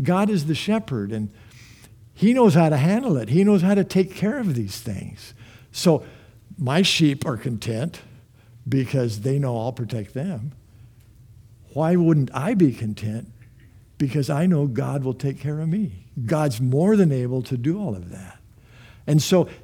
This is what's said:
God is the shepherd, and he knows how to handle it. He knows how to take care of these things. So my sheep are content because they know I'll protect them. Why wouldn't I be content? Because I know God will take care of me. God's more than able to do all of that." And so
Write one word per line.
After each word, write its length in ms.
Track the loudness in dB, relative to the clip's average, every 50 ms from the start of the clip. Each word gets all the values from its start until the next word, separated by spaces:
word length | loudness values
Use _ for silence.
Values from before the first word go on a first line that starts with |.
| 0
God 260 | 0 2 2 2 2
is 160 | 0 0 0
the 100 | -2 -4
shepherd, 560 | -4 -2 -2 -2 -2 -2 -4 -6 -4 -4 -4
and 180 | -4 -6 -6 -8 -10 -16 -20 -20 -20 -20 -20 -20 -20 -20 -20 -20 -20 -20 -20 -20 _
he 180 | 2 2 4
knows 220 | 6 6 6 6 8
how 160 | 6 6 4
to 80 | 4
handle 400 | 4 2 2 2 2 0 0 0
it. 120 | 0 0 0
He 140 | 2 4 4
knows 200 | 4 4 4 4
how 100 | 4 2
to 100 | 2 0
take 300 | 2 0 0 0 0 -2
care 240 | -4 -2 -2 -2
of 160 | -2 -2 -2 -2
these 240 | -2 -4 -6 -8
things. 560 | -10 -8 -8 -8 -8 -10 -12 -14 -16 -20 -20 -20 -20 -20 -20 -20 -20 -20 _
So 340 | -12 0 2 2 2 2 -2 -8 -20 -20 -20 -20 -20 -20 _ -20 -10 -6
my 240 | -4 0 2 2 2
sheep 420 | 2 2 2 2 2 2 0 -4
are 120 | -6 -6
content 640 | -4 -6 -6 -6 -6 -6 -6 -4 -4 -4 -6 -8 -12 -20 -20 -20 -20 _ _ _ _ _ _ -20 -14 -6
because 520 | -2 -2 -2 0 0 0 -2 0 -2 -4 -4
they 180 | -4 -2 -2
know 220 | -2 -2 -2 -4 -4
I'll 140 | -4 -6 -6
protect 420 | -8 -8 -6 -6 -8 -8 -8 -8
them. 360 | -8 -8 -6 -8 -8 -10 -10 -12 -16 _ _ -20 -20 -20 -20 -20 -20 -20 -20 -20 -20 -20 -20 -20 -20 -20 -20 -20 _ -20 -8 -4
Why 220 | -2 0 2 4
wouldn't 380 | 4 4 4 4 4 2 0 -2
I 220 | -4 -2 -2 2
be 160 | 4 4 4
content? 600 | 2 -2 -6 -6 -6 -6 -6 -6 -6 -8 -10 -14 -20 -20 -20 -20 -20 -20 -20 -20 -20 -20 _ _ _ -4
Because 300 | -4 -2 0 -2 0 0
I 180 | 0 2 2
know 180 | 2 4 2 2
God 380 | 0 -2 -4 -4 -4 -4 -4 -4
will 100 | -4 -4
take 260 | -4 -4 -6 -6 -4
care 200 | -6 -6 -6 -4
of 100 | -4 -2
me. 360 | -2 -2 -4 -6 -8 -14 -18 -14 -10 -8 -4
God's 340 | -2 0 0 0 -2 -2 -2
more 360 | -2 0 2 2 4 4 4
than 160 | 6 4 4
able 300 | 2 0 -2 -2 -4 -4 -4
to 140 | -4 -6
do 220 | -2 -2 -2 -2 -2
all 160 | -4 -6 -6
of 140 | -8 -10 -14
that." 300 | -14 -16 -18 -18 -20 -20 -20 -20 -20 -20 _ _ -20 -20 -20 -20 -20 -12 -2
And 160 | 2 2 2
so 280 | 4 4 4 2 2 0 -4 -14